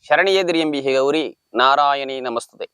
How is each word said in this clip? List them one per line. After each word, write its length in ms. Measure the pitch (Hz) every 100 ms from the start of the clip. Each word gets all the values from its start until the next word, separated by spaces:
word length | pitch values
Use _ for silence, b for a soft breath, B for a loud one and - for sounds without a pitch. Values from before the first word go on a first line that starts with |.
| -
சரணியே 340 | 151 185 190 180
திரியம்பிகை 440 | 165 160 143 135 131
கௌரி 260 | 135 151 135 - _ 117
நாராயணி 560 | 131 139 143 139 135 135 127
நமஸ்துதே. 400 | 117 - 107 -